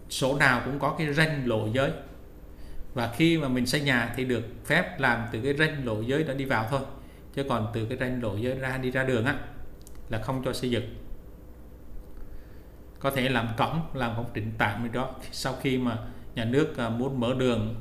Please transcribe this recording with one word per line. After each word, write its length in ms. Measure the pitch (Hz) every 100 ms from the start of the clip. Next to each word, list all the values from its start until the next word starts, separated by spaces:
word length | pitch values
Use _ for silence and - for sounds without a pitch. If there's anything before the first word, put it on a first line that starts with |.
| -
sổ 280 | - 135 143
nào 240 | 143 123 127
cũng 140 | 139
có 160 | 139 151
cái 160 | 156
ranh 340 | 143 156 147 123
lộ 200 | 110 107
giới. 180 | 123 143 160 - - - - - - - - -
Và 180 | 123 117 113
khi 220 | 165 165
mà 100 | 139
mình 180 | 127 123
xây 160 | 151
nhà 320 | 139 127 120 117
thì 100 | 127
được 180 | 117 110 - -
phép 340 | 151 185 -
làm 280 | 131 117 110
từ 100 | 113
cái 100 | 131
ranh 320 | 143 156 143 123
lộ 160 | 107
giới 220 | 113 143
đó 100 | 156
đi 120 | 135 135
vào 220 | 117 113
thôi. 120 | 139 - - - - -
Chứ 100 | - 139
còn 220 | 120 107
từ 120 | 110 110
cái 120 | 127
ranh 260 | 127 127
lộ 120 | 113 101
giới 200 | 123 131
ra, 220 | 131 131
đi 140 | 127
ra 120 | 127
đường 220 | 131 120 120
á, 100 | 143 - - - - - - -
là 120 | 113
không 200 | - 131 131
cho 80 |
xây 160 | 113 127
dựng. 260 | 117 - - - - - - - - - - - - - - - - - - - - - -
Có 120 | 135
thể 180 | 135 127
làm 180 | 123 113 110
cổng, 240 | 123 160 160
làm 220 | 135 120 113
công 140 | 113
trình 180 | 113 107 110
tạm 260 | 113 104
gì 60 | 117
đó. 220 | 120 135 - -
Sau 220 | - 135 -
khi 160 | 139 127
mà 200 | 123 110 - - - -
nhà 100 | 117
nước, 320 | 131 156 -
à, 120 | 117
muốn 300 | 117 131 135
mở 160 | 117 127
đường, 360 | 131 113 107 113